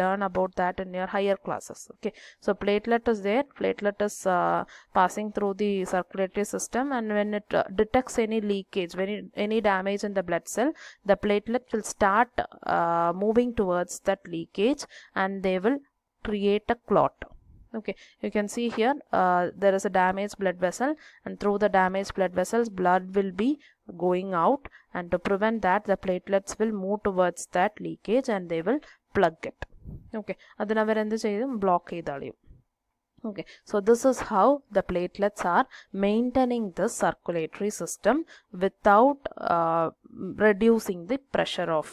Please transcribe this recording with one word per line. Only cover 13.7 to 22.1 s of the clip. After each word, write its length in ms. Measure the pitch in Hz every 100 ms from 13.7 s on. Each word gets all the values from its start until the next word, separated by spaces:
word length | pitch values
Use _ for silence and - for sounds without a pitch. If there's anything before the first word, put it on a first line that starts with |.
| 175 180 -
that 200 | - 196 -
leakage, 580 | 165 165 - 214 294 - - -
and 280 | 196 190 196
they 160 | 190 185
will 200 | 202 277 - _ _ _
create 400 | - 208 202 208 -
a 60 | 233 -
clot. 240 | 185 139 - - - _ - -
Okay, 200 | 226 208 190 - _
you 80 | 214
can 160 | 208 208
see 220 | - 240
here, 240 | 214 220 285 -
uh, 360 | - 185 180 180
there 200 | - 196
is 100 | 190
a 60 | 196
damaged 480 | 185 185 190 202 -
blood 180 | 190 180
vessel, 380 | 180 175 254 311 - -
and 140 | - 190
through 200 | 202 202
the 100 | 202
damaged 460 | 190 185 190 196